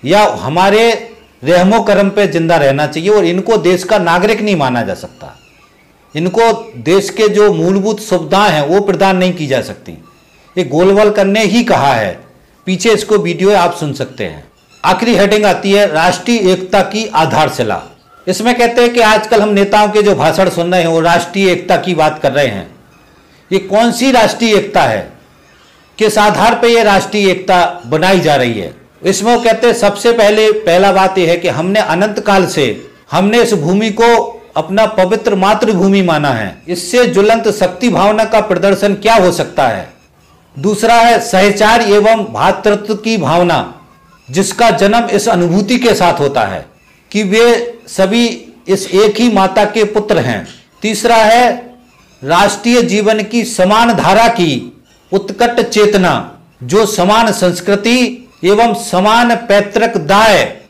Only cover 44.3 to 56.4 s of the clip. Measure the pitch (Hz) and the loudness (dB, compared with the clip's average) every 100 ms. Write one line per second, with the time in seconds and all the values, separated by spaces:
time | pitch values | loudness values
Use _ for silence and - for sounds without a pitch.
44.3 | 139 196 - 233 - 196 233 220 202 233 | -4 -4 2 0 2 2 0 0 -2 0
45.3 | 180 175 180 202 247 240 - 175 - 143 | 0 0 0 0 0 0 2 0 0 -2
46.3 | 127 104 90 - _ _ _ _ 208 202 | -2 -4 -6 -14 _ _ _ _ -6 0
47.3 | 214 240 233 - - - - 190 233 233 | 2 4 2 -2 -12 -14 -2 0 0 -2
48.3 | - - - - 190 - 185 220 208 247 | -4 -16 -20 -4 -4 0 2 2 2 0
49.3 | 208 190 202 208 226 208 214 208 180 127 | 2 0 0 0 0 -2 -2 -2 -2 -2
50.3 | 107 80 - _ _ 214 214 233 233 214 | -6 -10 -20 _ _ -6 -4 0 2 4
51.3 | 233 240 - - - _ _ _ _ 131 | 4 2 -2 -10 -20 _ _ _ _ -2
52.3 | 170 202 202 233 240 170 202 208 214 214 | 2 2 0 0 2 2 0 0 0 -2
53.3 | 240 240 - 185 214 233 196 160 196 233 | -4 -4 0 2 2 2 2 2 2 2
54.3 | 226 170 127 - - _ _ _ 190 190 | 2 -2 -2 -8 -20 _ _ _ -4 -4
55.3 | 202 233 240 - 214 208 208 180 127 92 | -2 -2 0 -2 2 2 2 0 -2 -6
56.3 | - | -18